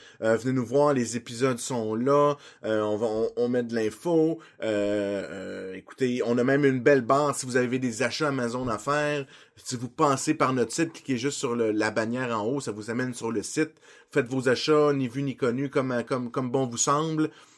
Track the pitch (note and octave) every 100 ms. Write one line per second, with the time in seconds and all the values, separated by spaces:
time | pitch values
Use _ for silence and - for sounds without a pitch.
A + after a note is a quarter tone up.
0 | - - A2 A2+ B2+ C3 A2+ C#3 D3 C3+
1 | A2 A#2 - A#2 C3 A#2+ - B2 A2 A2
2 | C3 C#3+ D3 C#3+ - - G#2+ A2 G#2+ G#2
3 | A2+ A2 A2+ A2+ A#2+ B2 A#2 A#2 C#3+ -
4 | F3 E3 D#3+ D#3+ - - A2 G#2 G#2 G#2
5 | G2+ G2+ F#2 F#2+ F#2+ F#2+ F#2+ F#2+ - -
6 | B2+ B2 A2+ B2 B2 C#3 C#3 C3 C3+ C#3
7 | A2+ C#3 C#3+ - C3 B2+ A#2+ B2+ B2+ A2+
8 | A#2+ - D3+ C3+ A#2+ B2+ B2 G#2+ C#3 D3
9 | D3 D3 C3+ - - _ - A#2+ B2 -
10 | D3 C3 - - C3 C3 A2+ - A2+ -
11 | - B2 C#3 - B2+ A#2+ A2 G#2+ G#2+ G#2+
12 | A2 B2 B2+ A2 G#2+ C#3+ B2+ G#2 G#2+ A#2+
13 | B2+ A#2+ A#2 A2 - D#3 D#3 - - -
14 | _ D3 A#2+ C3+ B2+ A#2 D#3 D3+ D3 C#3
15 | B2 C3+ C#3 A#2 B2 B2 C#3 C#3+ C3 A#2+
16 | A#2 C3 A#2+ C3+ B2+ C3+ B2+ A#2 D3 D3
17 | D#3+ D#3 D3+ - -